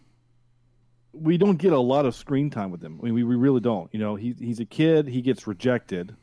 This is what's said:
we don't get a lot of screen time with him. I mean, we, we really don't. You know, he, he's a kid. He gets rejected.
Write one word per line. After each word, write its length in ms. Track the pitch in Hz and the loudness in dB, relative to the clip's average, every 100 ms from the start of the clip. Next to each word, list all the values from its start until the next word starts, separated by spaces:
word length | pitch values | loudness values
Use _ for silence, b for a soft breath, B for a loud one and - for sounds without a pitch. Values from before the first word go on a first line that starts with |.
| _ _ _ _ _ _ _ _ _ _ _ | _ _ _ _ _ _ _ _ _ _ _
we 240 | 151 156 175 | -4 0 4
don't 200 | 202 170 | 4 4
get 160 | 185 | 4
a 60 | 143 | 4
lot 260 | 123 139 135 | 4 2 2
of 100 | - | -2
screen 340 | - 139 147 | -4 -2 -2
time 200 | 120 95 | -4 -8
with 140 | 87 | -8
him. 160 | 82 80 | -14 -8
I 40 | 117 | -4
mean, 80 | |
we, 100 | 113 | 0
we 120 | 120 123 | 0 2
really 260 | 135 131 | 2 2
don't. 280 | 120 104 85 | 0 -2 -4
You 60 | 107 | -6
know, 160 | 107 104 | -6 -6
he, 200 | 117 - | -8 -8
he's 220 | 120 113 | -6 -6
a 60 | 113 | -6
kid. 420 | - 160 160 143 | 0 2 2 0
He 140 | 127 | -2
gets 260 | 123 120 - | -2 -2 -4
rejected. 680 | 92 127 120 - 92 92 - | -4 0 0 -2 -8 -8 -16